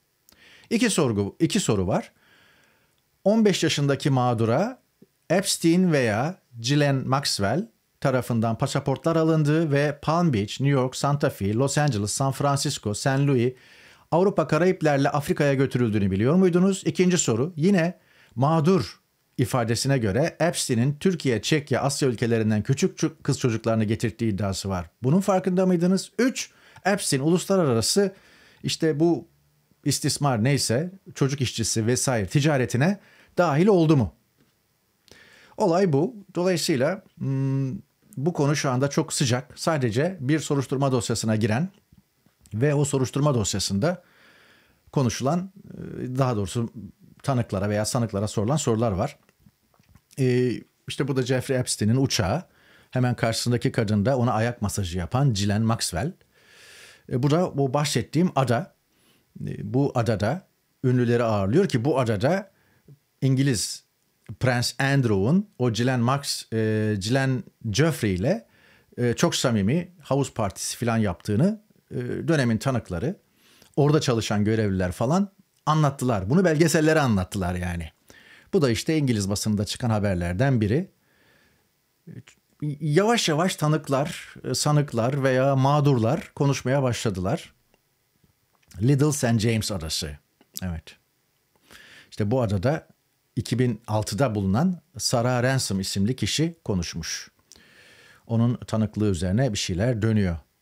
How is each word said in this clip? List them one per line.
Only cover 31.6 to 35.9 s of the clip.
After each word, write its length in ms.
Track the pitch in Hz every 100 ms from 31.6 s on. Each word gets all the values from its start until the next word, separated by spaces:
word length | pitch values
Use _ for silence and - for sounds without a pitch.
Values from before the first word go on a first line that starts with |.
| 110 - 110
vesaire 400 | 123 - 120 95
ticaretine 720 | 151 143 143 120 123 151 202 - - _ -
dahil 280 | 175 143 196
oldu 300 | 190 160 156
mu? 180 | 101 - _ _ _ _ _ _ _ _ _ - - - - -
Olay 360 | 208 170 196